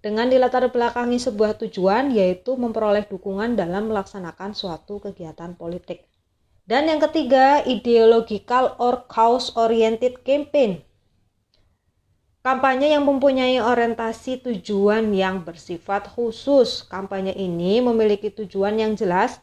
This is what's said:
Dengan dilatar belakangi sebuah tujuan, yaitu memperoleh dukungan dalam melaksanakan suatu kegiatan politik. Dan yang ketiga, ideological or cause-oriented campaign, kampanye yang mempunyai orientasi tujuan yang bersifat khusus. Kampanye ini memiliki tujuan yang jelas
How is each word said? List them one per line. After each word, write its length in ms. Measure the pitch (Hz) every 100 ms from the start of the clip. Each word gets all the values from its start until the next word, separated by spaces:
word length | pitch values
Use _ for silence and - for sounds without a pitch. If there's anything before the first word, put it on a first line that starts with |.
Dengan 260 | 214 214 247
dilatar 380 | 262 254 254 247
belakangi 480 | 247 240 247 240 247
sebuah 400 | 254 208 214 214
tujuan, 480 | 226 - 185 214 277 226
yaitu 400 | 180 180 - 254
memperoleh 500 | 240 220 214 202 202
dukungan 480 | 190 202 190 226
dalam 380 | 226 170 190 220
melaksanakan 640 | 214 196 202 175 - 190 208
suatu 420 | 190 160 _ 202
kegiatan 560 | 202 180 165 156 170
politik. 540 | 175 170 180 - 170 _ _ _ _ _ _ -
Dan 220 | 247 311
yang 120 | 302
ketiga, 640 | 302 320 254 262 269 285
ideological 1120 | - 226 240 233 226 233 226 208 - 247 254 -
or 240 | 240 247 -
cause-oriented 1200 | - 233 247 247 233 226 226 220 226 247 247 -
campaign, 560 | 285 294 294 233 170 _ _ _ _ _ _ _ _ _ _ _ _ _ _ _ _
kampanye 560 | 254 262 269 254 294 294
yang 80 | 285
mempunyai 560 | 277 277 262 254 254
orientasi 800 | 220 240 233 226 226 226 - 254
tujuan 720 | 254 208 190 202 202 214 220
yang 320 | 196 190 190 170
bersifat 640 | 165 - 170 - 202 202 -
khusus. 640 | 233 226 - 277 240 - -
Kampanye 480 | 185 196 196 190 190
ini 400 | 185 170 175 220
memiliki 560 | 247 226 220 202 208
tujuan 480 | 208 196 196 196 220
yang 160 | 220 214
jelas 400 | 202 180 240 -